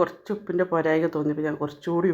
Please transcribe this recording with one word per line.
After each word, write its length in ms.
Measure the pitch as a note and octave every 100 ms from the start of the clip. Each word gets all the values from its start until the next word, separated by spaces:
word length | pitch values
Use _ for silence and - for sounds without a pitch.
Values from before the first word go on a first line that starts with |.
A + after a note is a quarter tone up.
കുറച്ച് 300 | E3+ - -
ഉപ്പിൻ്റെ 300 | G#3 - F3 F3+
പോരായിക 360 | E3 D#3 D#3+ E3
തോന്നിയപ്പോൾ 320 | D#3+ D3+ D3 D#3
ഞാൻ 100 | D3
കുറച്ചുകൂടി 480 | D3 - - E3+ F#3